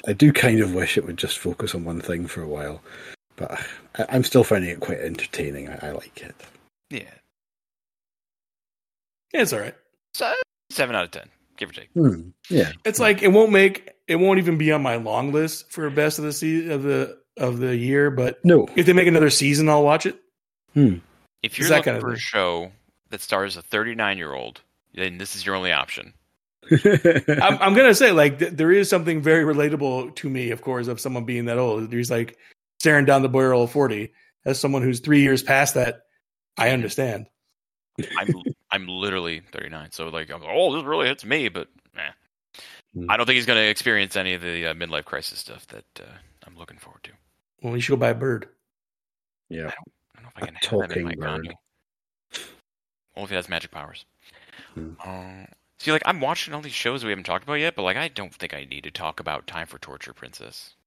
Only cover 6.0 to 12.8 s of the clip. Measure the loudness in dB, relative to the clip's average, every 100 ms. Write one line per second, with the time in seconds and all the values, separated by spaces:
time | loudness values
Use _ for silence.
6 | -14 -20 -20 -20 -20 _ _ _ -16 -14
7 | -14 -20 _ _ _ _ _ _ _ _
8 | _ _ _ _ _ _ _ _ _ _
9 | _ _ _ 0 0 0 -6 -12 _ _
10 | _ -6 -4 -4 -6 _ _ -4 -2 -2
11 | -4 -10 -20 _ _ -14 -14 -14 -6 2
12 | 2 2 -6 -18 -2 0 0 -2